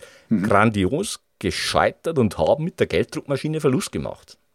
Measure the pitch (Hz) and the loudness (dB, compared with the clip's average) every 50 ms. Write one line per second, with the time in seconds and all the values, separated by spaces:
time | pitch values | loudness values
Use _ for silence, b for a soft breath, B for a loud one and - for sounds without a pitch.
0 | B B B B B B 113 92 95 110 101 98 110 117 104 101 92 92 131 170 | B B B B B B 0 0 2 4 4 4 4 4 4 2 2 2 0 -2
1 | 214 - - - _ _ _ _ - 87 - - - - - 78 87 113 - - | -4 -6 -8 -12 _ _ _ _ -4 -4 -4 -2 -4 0 2 2 2 2 0 -4
2 | - - - 135 113 95 - - 78 85 113 156 156 175 - - 127 - - 90 | -8 -4 0 0 0 0 0 0 2 2 2 0 0 -6 -2 -2 -2 0 0 -2
3 | 113 - - 156 - - 139 - - 151 156 156 151 139 131 196 - - - 82 | -2 -2 -6 -10 -6 -6 -6 -4 -4 -4 -4 0 0 0 0 0 -2 -4 -6 -8
4 | 65 - - - _ - - _ _ _ | -8 -8 -10 -14 _ -20 -20 _ _ _